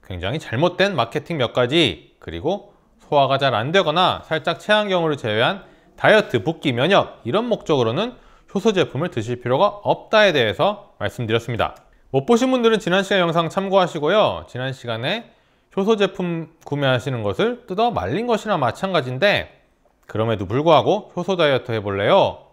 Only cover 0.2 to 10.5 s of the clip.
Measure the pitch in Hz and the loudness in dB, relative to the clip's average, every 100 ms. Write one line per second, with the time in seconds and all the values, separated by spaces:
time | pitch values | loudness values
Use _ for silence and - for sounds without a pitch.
0.2 | 90 156 - 139 175 175 196 165 117 156 | -6 -6 -6 -2 -2 0 -2 0 -4 -6
1.2 | - 165 117 - 123 160 135 - _ _ | -8 -4 -2 0 0 2 0 -2 _ _
2.2 | - 82 131 196 - _ _ _ _ 147 | -14 -8 -6 -6 -10 _ _ _ _ 2
3.2 | 131 135 139 110 123 190 165 160 175 92 | 2 2 0 0 2 0 2 2 0 0
4.2 | - 160 - 160 - 214 208 180 165 143 | -4 -4 -4 -6 0 0 2 0 0 -2
5.2 | 110 107 139 190 - _ _ - 147 202 | -2 0 0 -2 -12 _ _ 0 4 4
6.2 | - 120 147 165 147 120 151 190 120 - | 4 -2 -2 -4 -4 0 2 2 2 -8
7.2 | 113 175 240 208 - 147 113 131 233 - | -4 -4 -2 -4 -2 0 0 -2 -6 -8
8.2 | - _ _ 202 226 190 143 131 175 123 | -20 _ _ -2 0 0 -2 -2 -4 -6
9.2 | 110 123 117 135 202 - 123 165 - 214 | -6 -6 -2 0 0 0 -4 -4 2 4
10.2 | 208 147 113 | 4 4 0